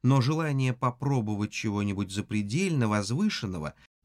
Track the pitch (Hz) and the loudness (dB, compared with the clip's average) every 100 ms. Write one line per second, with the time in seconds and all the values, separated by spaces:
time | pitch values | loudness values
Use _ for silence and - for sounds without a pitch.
0 | 127 135 123 156 160 135 131 127 127 120 | 6 4 4 0 0 0 0 0 -2 -2
1 | 139 135 107 104 104 - 110 101 101 98 | 0 0 0 -2 -2 -2 -2 0 -2 -2
2 | 98 98 - 107 101 131 190 156 113 104 | -4 -4 -4 -2 -2 -2 0 2 2 0
3 | 101 127 214 - 107 90 76 - - _ | 0 0 0 0 -6 -4 -6 -10 -20 _